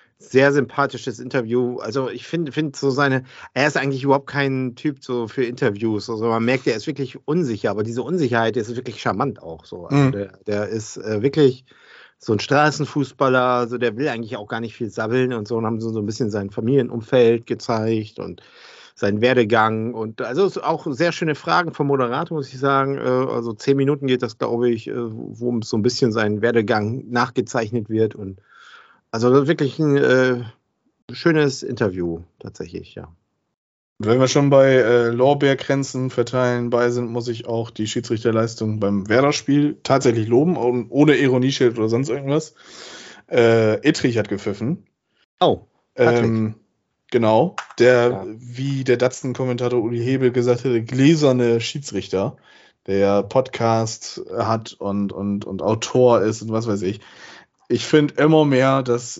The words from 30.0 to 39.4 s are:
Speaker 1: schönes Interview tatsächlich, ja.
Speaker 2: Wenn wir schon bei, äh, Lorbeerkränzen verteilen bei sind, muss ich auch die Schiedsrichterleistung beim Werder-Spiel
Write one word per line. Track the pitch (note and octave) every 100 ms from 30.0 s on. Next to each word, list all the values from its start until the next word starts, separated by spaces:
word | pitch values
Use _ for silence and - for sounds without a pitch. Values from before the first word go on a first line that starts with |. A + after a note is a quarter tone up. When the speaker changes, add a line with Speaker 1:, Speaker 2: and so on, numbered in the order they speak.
| C3 B2+ B2+ B2 A2+ - _ _ _ _ -
Speaker 1:
schönes | B2 E3+ D#3 D3 B2+
Interview | - A2+ A2 F#2 F2 E2 E2+ _
tatsächlich, | - - E2+ F2 E2+ -
ja. | - E2+ _ _ _ _ _ _ _ -
Speaker 2:
Wenn | G#2+ B2
wir | C3
schon | D3 C#3+
bei, | C#3 C3+
äh, | C3 A2 A#2+ A#2
Lorbeerkränzen | A#2 C3 C#3+ C#3 C3+ - C#3 C#3 B2+ C3
verteilen | B2+ A#2 B2+ B2 A#2+ A#2+
bei | A#2+ A#2+
sind, | A#2+ A#2+
muss | A#2 A#2
ich | A2+ A#2
auch | A2+ A2+
die | - A2
Schiedsrichterleistung | B2 - A2 A#2 A2 A2+ A2+ A2 G#2+
beim | G2+ G2+ G2
Werder-Spiel | A2+ C#3+ D3+